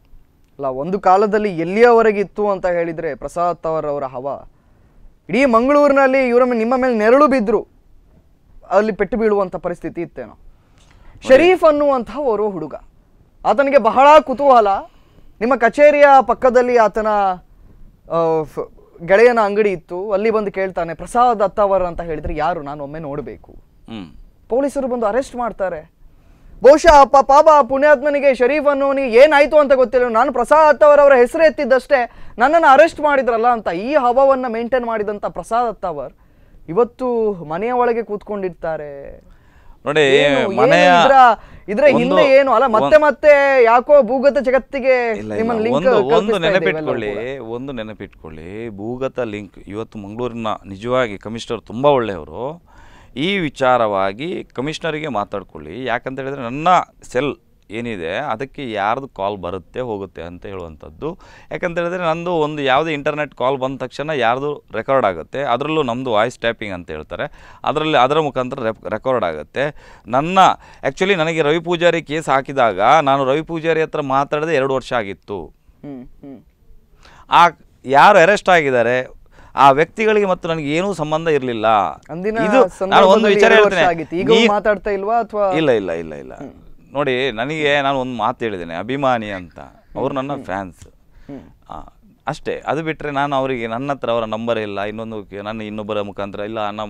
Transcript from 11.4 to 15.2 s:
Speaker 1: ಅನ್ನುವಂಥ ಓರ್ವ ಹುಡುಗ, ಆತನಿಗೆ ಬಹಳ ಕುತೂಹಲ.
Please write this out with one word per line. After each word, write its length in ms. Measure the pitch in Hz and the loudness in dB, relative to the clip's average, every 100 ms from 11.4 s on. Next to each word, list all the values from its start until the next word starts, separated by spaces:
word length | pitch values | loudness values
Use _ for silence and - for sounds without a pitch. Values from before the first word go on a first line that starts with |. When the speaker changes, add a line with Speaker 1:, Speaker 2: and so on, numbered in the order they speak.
| 349 359 | 6 4
Speaker 1:
ಅನ್ನುವಂಥ 520 | 330 294 294 262 220 240 | 4 4 2 0 -4 -6
ಓರ್ವ 320 | 277 208 214 | -4 -2 -4
ಹುಡುಗ, 260 | 185 151 - - _ _ _ _ _ - | -6 -10 -12 -18 _ _ _ _ _ -2
ಆತನಿಗೆ 320 | 214 277 269 | 0 2 4
ಬಹಳ 300 | 214 - 277 302 | 4 6 8 8
ಕುತೂಹಲ. 480 | - 254 285 240 202 202 330 _ _ _ | 6 0 4 4 4 0 -6 _ _ _